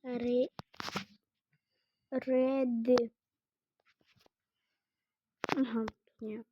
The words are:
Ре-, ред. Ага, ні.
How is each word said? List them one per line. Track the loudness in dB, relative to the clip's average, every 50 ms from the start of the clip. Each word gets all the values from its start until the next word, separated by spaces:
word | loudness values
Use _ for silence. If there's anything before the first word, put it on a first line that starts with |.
| -6
Ре-, | -6 -6 -2 0 2 4 2 2 2 _ -14 -18 _ -14 -10 -10 -8 -8 -8 -10 _ -20 _ _ _ _ _ _ _ _ _ _ _ _ _ _ _ _ _ _ _
ред. | -6 -6 -2 0 2 2 2 2 2 0 0 0 0 -2 4 4 4 4 4 0 _ _ _ _ _ _ _ _ _ _ _ _ _ _ _ _ _ _ _ _ _ _ _ -20 _ _ _ _ _ _ _ _ _ _ _ _ _ _ _ _ _ _ _ _ _ _ -4 -2 0
Ага, | 0 0 0 -2 -4 -4 -6 -10 _ _ _ _ _
ні. | -12 -12 -12 -12 -14 _